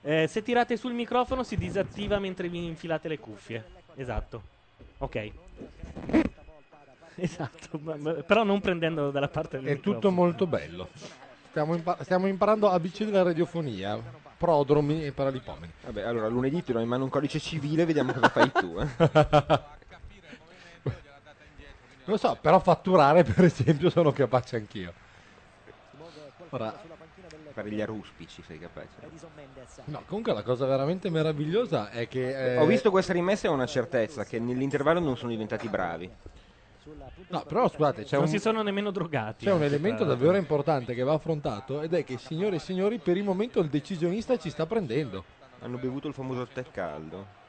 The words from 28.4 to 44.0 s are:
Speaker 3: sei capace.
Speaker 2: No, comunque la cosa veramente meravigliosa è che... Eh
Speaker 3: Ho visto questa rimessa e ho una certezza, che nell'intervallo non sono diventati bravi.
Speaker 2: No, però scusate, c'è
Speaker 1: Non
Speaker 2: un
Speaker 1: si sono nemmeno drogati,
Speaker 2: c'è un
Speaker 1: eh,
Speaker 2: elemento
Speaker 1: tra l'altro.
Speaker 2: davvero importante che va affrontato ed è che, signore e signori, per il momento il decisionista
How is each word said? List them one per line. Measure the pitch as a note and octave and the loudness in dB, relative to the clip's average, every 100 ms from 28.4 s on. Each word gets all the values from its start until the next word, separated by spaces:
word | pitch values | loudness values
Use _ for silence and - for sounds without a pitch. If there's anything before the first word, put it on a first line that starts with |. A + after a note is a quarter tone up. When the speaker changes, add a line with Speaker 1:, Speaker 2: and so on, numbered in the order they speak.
Speaker 3:
sei | E2+ D#2+ | -18 -16
capace. | E2+ - - - D#3 D#3+ E3 D3+ C#3 C3+ B2 - | -14 -14 -16 -18 -20 -18 -20 -20 -20 -20 -20 -18
Speaker 2:
No, | B2+ C#3+ - | -14 -14 -10
comunque | G3+ A#3 | -6 -2
la | A2+ | -2
cosa | G#2 B2 | -2 -2
veramente | C3 C3+ C#3 F#3 F#3 | 0 0 0 -2 -2
meravigliosa | D#3+ D#3+ D3 D3+ G3 A#3+ C#3 G#2 | 0 0 -2 0 0 0 -2 -4
è | A#2 A#2 | -6 -6
che... | C3 B2+ C3+ C3 | -4 -4 -2 0
Eh | B2+ | 4
Speaker 3:
Ho | |
visto | D3+ A3 A3 | 4 6 4
questa | F#3 F3+ | 2 2
rimessa | F3 F3 G3+ G3+ | 0 2 0 2
e | |
ho | |
una | C#3+ B2 | 0 0
certezza, | C3 A2+ B2+ G#2+ - | 0 0 0 -2 -4
che | G2+ A#2 | -6 -4
nell'intervallo | A#2 B2+ C#3 C#3+ C#3 E3+ | -2 -2 -2 0 2 2
non | D#3+ A#2+ | 0 -2
sono | A#2+ | -4
diventati | A2+ G#2+ G#2+ A#2 | -6 -4 -6 -4
bravi. | G2 F2 E2 F2+ - - - - _ - - - D3+ C3 - F#3 | -2 -2 -6 -10 -14 -20 -20 -20 _ -20 -20 -20 -18 -18 -20 -8
Speaker 2:
No, | F3 - | -8 -2
però | E3 A#3+ | 2 2
scusate, | - D3+ A2+ | 2 0 0
c'è | G#2 C#3 | -2 2
Speaker 1:
Non | |
Speaker 2:
un | D3+ | 2
Speaker 1:
si | G3+ | 2
sono | A3 A3 | 0 0
nemmeno | G#3+ G3 G#3 | 0 -2 -2
drogati, | G3 E3 C#3+ A2 A2 | -4 -4 -4 -4 -4
Speaker 2:
c'è | - | 0
un | F#3 | 2
Speaker 1:
eh, | D3 | 2
Speaker 2:
elemento | C#3+ F3+ A#3 | 2 0 0
Speaker 1:
tra | F3+ | 0
l'altro. | B2+ | 4
Speaker 2:
davvero | D3 G3 | 4 4
importante | D#3+ D3+ D3 D3 A#2 | 2 0 2 0 -2
che | A#2+ | -2
va | B2+ | 0
affrontato | D#3 D#3 D#3 C#3+ G#2 - C#3+ | 0 0 -4 -4 -6 -6 -6
ed | D#3+ | -2
è | E3+ | -2
che, | - B2 | -2 -8
signore | - D#3+ G#3 E3+ | -8 -4 -2 -4
e | |
signori, | - F#3 G3 A3+ | -4 -2 -2 -2
per | - F3+ | 0 0
il | |
momento | G3+ F#3 A#3+ - | 0 -2 0 0
il | D#3+ | 0
decisionista | C#3+ - F3+ | 0 -2 -2